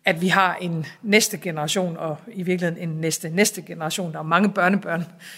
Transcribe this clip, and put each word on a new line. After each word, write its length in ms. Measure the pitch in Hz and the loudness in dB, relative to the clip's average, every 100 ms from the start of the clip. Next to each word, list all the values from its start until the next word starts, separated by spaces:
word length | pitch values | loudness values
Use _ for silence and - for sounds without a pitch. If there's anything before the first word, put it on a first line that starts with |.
at 160 | 190 165 | -2 2
vi 80 | 185 | 2
har 260 | 196 185 - | 4 4 0
en 260 | 175 165 151 - | -4 -4 -6 -8
næste 360 | 214 208 - 165 | 2 4 2 -2
generation, 580 | 180 156 151 196 180 160 | -6 -4 -2 0 -2 -4
og 200 | 160 147 233 | -6 -8 -10
i 100 | 202 | -6
virkeligheden 460 | 175 180 175 170 170 | -2 0 0 -2 -4
en 80 | 156 | -2
næste, 300 | 160 - 165 | -2 -2 -2
næste 320 | 170 214 - | 2 2 2
generation, 500 | 156 165 160 196 170 | -12 -6 -4 -4 -4
der 60 | 156 | -4
er 40 | |
mange 280 | 156 170 202 | 2 4 4
børnebørn, 540 | 202 180 202 180 170 160 - - | 4 2 2 0 -4 -6 -12 -20